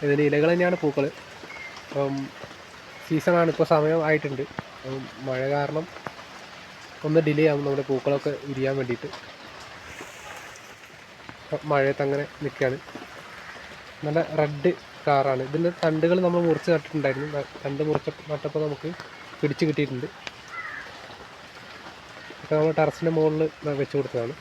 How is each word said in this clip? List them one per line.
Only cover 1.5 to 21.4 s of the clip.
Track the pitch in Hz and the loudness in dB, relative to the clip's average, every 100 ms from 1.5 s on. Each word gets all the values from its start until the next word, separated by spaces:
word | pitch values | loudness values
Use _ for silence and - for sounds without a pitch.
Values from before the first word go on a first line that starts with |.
| - - - - | -14 -14 -14 -8
അപ്പം | 139 139 139 139 - - - - - - - - | -2 0 -2 -6 -10 -16 -16 -18 -18 -18 -16 -2
സീസണാണ്, | 160 170 175 165 | 0 4 6 6
ഇപ്പോൾ | 151 165 | 4 6
സമയം | 160 151 165 156 | 6 6 4 4
ആയിട്ടുണ്ട്. | 156 151 131 139 - - - | 4 2 -4 -4 -6 -12 -12
അപ്പം | 131 135 123 - 135 | -8 -8 -8 -10 -4
മഴ | 127 135 143 | -2 2 2
കാരണം | 143 151 170 - - - - - - - - - - - 156 | 2 -2 -4 -8 -12 -12 -16 -16 -16 -16 -18 -18 -18 -6 2
ഒന്ന് | 156 156 | 4 4
ഡിലേ | 147 156 | 6 4
ആവും | 147 143 | 4 2
നമ്മുടെ | 139 135 | 0 2
പൂക്കളൊക്കെ | 135 143 139 147 135 143 | 0 2 0 0 -4 -6
വിരിയാൻ | 131 135 139 | -2 0 0
വേണ്ടിയിട്ട്. | 123 120 - - - - - - - - - - - - - - - - - - - - - - - - | -2 -2 -4 -12 -16 -18 -18 -16 -16 -16 -16 -14 -14 -14 -14 -14 -14 -16 -18 -20 -20 -20 -20 -20 -18 -18
അപ്പം | - 147 151 | -6 -6 2
മഴയത്ത് | 143 139 135 143 | 4 4 2 2
അങ്ങനെ | 139 147 - | 0 -2 -4
നിൽക്കുകയാണ്. | 147 - 135 135 - - - - - - - - - - - - | -6 0 0 0 -8 -14 -14 -16 -16 -16 -16 -16 -16 -16 -18 -8
നല്ല | 151 156 170 156 | -2 0 0 2
റെഡ് | 151 147 156 180 - - - | 0 2 2 2 -6 -4 4
കളറാണ്. | 143 135 131 131 | 4 6 2 0
ഇതിൻ്റെ | 151 170 175 | 2 0 2
തണ്ടുകൾ | 170 156 165 185 180 | 2 4 4 6 4
നമ്മൾ | 175 170 | 4 4
മുറിച്ച് | 156 - | 2 4
നട്ടിട്ടുണ്ടായിരുന്നു. | 160 147 156 139 135 151 147 | 2 2 0 0 0 -4 -4
ന-, | 135 - | -6 -6
തണ്ട് | 143 139 151 | -6 -2 2
മുറിച്ച, | 147 - - - | 2 0 -8 -8
നട്ടപ്പോൾ | 147 151 151 151 | -6 -4 -2 -2
നമുക്ക് | 143 156 175 - - - - | -2 -6 -8 -12 -16 -16 0
പിടിച്ച് | 151 143 160 | 0 4 2
കിട്ടിയിട്ടുണ്ട്. | 147 143 131 143 - - - - - - - - - - - - - | 2 0 0 -6 -10 -14 -14 -14 -12 -10 -12 -12 -14 -16 -16 -18 -18